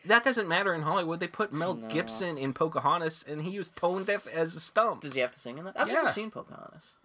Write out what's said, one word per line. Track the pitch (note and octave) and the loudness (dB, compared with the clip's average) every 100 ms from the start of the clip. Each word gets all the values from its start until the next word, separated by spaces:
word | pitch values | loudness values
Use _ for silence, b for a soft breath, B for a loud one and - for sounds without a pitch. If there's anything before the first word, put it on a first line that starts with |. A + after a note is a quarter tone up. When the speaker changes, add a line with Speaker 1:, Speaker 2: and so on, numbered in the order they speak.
Speaker 1:
That | F3 A#3 | 4 6
doesn't | C4 A#3+ E3 | 6 2 2
matter | F3 G3+ | 2 2
in | E3 | 0
Hollywood. | D3+ F#3+ E3 E3+ | 2 2 0 -2
They | G#3+ | -4
put | - G#3 | -2 -2
Mel | D3 E3 | 0 -2
Speaker 2:
No. | A#2 A2+ | -2 -2
Speaker 1:
Gibson | D#3 - - F3 D3 | -2 -2 -2 -2 -2
in | C3+ | -2
Pocahontas, | B2+ D#3+ C#3+ C#3 E3+ D#3+ - - | 0 0 2 2 2 0 -4 -6
and | D3+ | -6
he | E3+ G3+ | -6 -6
was | F3 | -8
tone | - F3 F#3 | 0 0 2
deaf | F#3+ G3+ - | 0 -2 -2
as | E3 E3 | -2 -2
a | D#3 | -2
stump. | - - A3+ E3+ | 0 2 2 0
Speaker 2:
Does | C#3+ | -4
he | C3 | 0
have | B2 | 0
to | - | -2
sing | A#2+ C#3 | -12 -10
in | |
that? | F#3 - | -6 -2
I've | - | 2
never | C#4+ D4 | 2 2
Speaker 1:
Yeah. | |
Speaker 2:
seen | G3+ A3 | 0 -4
Pocahontas. | - - - - - - - | -10 -14 -14 -16 -18 -20 -20